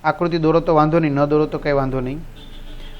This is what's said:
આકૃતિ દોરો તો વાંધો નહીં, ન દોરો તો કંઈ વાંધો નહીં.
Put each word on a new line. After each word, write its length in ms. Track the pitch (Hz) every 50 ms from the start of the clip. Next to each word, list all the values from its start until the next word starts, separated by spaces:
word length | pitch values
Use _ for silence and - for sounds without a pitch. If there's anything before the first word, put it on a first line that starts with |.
| -
આકૃતિ 340 | 156 160 - 175 170 165
દોરો 220 | 170 156 156 165 165
તો 160 | 160 185 165
વાંધો 240 | 151 151 156 160 170
નહીં, 140 | 160 151 139
ન 120 | 143 147
દોરો 200 | 143 147 151 156
તો 120 | 151 165
કંઈ 140 | 147 - 151
વાંધો 280 | 143 139 135 131 127 131
નહીં. 200 | 127 127 139 160 165 - - - - - - - - - - - - - -